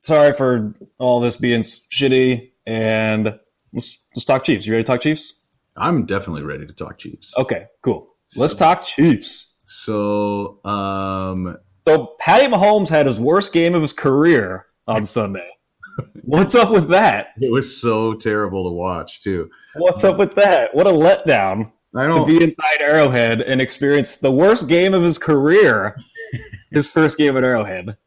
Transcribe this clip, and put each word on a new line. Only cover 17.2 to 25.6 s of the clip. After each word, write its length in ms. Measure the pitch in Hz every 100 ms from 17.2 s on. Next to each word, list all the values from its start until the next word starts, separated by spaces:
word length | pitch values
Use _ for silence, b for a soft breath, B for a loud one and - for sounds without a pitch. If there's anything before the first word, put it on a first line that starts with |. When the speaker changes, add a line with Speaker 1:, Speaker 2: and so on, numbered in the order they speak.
| - -
Speaker 2:
It 120 | 131
was 280 | 117 135 -
so 360 | 120 110 113 110
terrible 480 | 113 107 104 95
to 80 | 90
watch, 500 | 87 90 87 78 -
too. 300 | 104 92 80 b b 151
Speaker 1:
What's 280 | 175 180
up 140 | 196 185
with 180 | 202 -
that? 380 | 202 170 117
What 140 | 139 190
a 40 |
letdown 800 | 170 160 196 165 123 95 98 110 _ _ -
Speaker 2:
I 120 | 139
Speaker 1:
to 40 |
Speaker 2:
don't 160 | 165 151
Speaker 1:
be 160 | 160
inside 360 | 170 - 156 151
Arrowhead 640 | 147 156 143 127 117 113
and 200 | 127 131
experience 560 | 131 - 139 143 127 -
the 140 | 139
worst 360 | 131 185 226 143
game 280 | 170 185 190
of 80 |
his 160 | 170 156
career, 760 | - 151 143 185